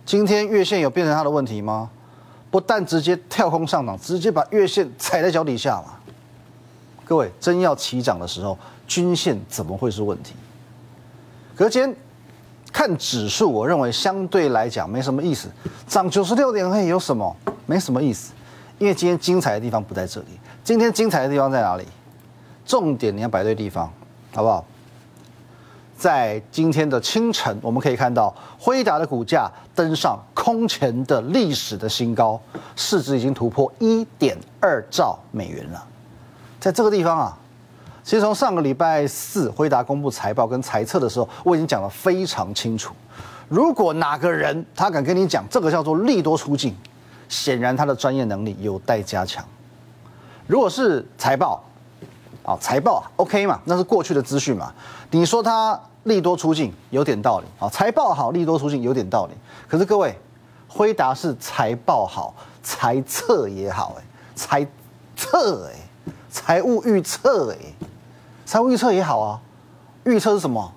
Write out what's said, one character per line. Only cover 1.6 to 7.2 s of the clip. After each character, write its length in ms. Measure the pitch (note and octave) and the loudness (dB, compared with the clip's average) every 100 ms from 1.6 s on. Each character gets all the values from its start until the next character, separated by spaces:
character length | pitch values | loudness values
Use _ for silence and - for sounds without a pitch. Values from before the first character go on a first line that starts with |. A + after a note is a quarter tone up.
吗？ 300 | G#2+ A2 A2+ - - - - - - | -4 -4 -6 -14 -20 -20 -20 -20 -2
不 100 | F#3+ | -2
但 240 | F#3 G#3+ | 2 0
直 160 | E3 E3 | 0 0
接 160 | D#3 F3+ - | 0 0 -2
跳 220 | - F3 | 0 2
空 160 | E3 D#3+ | 0 0
上 180 | E3 | -2
涨， 140 | A#2+ F#2+ | -2 -8
直 200 | - F3+ | -6 -2
接 120 | G#3 | 0
把 160 | D#3 - | 0 2
月 160 | G#3 F#3+ | 2 2
线 220 | G#3 D3 - | 2 -2 -4
踩 260 | - F3 | -2 0
在 80 | F3+ | 2
脚 120 | D#3+ | 2
底 160 | D#3 A#2 | 0 -2
下 180 | C#3 G2 | -2 -4
嘛。 160 | - - - - - - - - - - - - | -6 -18 -20 -20 -20 -20 -20 -20 -20 -20 -20 -14
各 120 | - | 0
位， 160 | D#3+ | 0